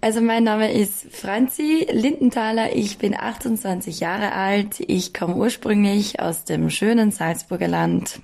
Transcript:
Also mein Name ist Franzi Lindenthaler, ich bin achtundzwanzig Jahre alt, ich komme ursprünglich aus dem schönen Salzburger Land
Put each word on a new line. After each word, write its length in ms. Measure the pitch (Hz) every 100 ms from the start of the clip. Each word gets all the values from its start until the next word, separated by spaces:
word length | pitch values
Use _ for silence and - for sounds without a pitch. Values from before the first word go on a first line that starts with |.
Also 200 | 220 226
mein 240 | 226 226
Name 280 | 226 214 214
ist 360 | 226 202 - -
Franzi 760 | - 196 208 262 - 302 320 311
Lindenthaler, 840 | 226 233 302 247 240 220 220 220 254
ich 220 | 208 -
bin 180 | 202 208
achtundzwanzig 800 | - 220 254 220 196 180 185 165
Jahre 340 | 170 190 208
alt, 460 | - 190 202 208 -
ich 340 | - 185 180
komme 220 | - 175
ursprünglich 840 | 175 214 240 - 208 202 202 208 -
aus 240 | 170 165
dem 260 | - 156 160
schönen 400 | 156 208 233 220
Salzburger 560 | 202 165 170 - 180 175
Land 540 | 170 165 175 180 -